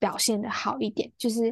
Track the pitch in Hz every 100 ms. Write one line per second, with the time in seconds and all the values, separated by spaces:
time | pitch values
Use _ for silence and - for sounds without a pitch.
0 | 202 185 - 214 220 - 208 269 214 -
1 | - _ 240 226 226